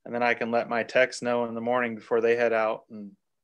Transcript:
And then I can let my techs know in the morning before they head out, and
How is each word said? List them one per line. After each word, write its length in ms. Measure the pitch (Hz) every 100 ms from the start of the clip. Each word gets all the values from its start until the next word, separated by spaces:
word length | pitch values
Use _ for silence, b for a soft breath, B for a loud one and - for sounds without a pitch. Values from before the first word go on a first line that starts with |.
| -
And 100 | 120
then 80 |
I 100 | 120
can 180 | 117 117
let 180 | 117 107
my 140 | 117
techs 380 | 110 127 127 -
know 240 | 120 120 117
in 80 |
the 80 | 113
morning 320 | 117 123 120
before 280 | 110 - 117
they 160 | 117 117
head 160 | 117
out, 320 | 113 110 113 -
and 260 | 110 101 95 _ _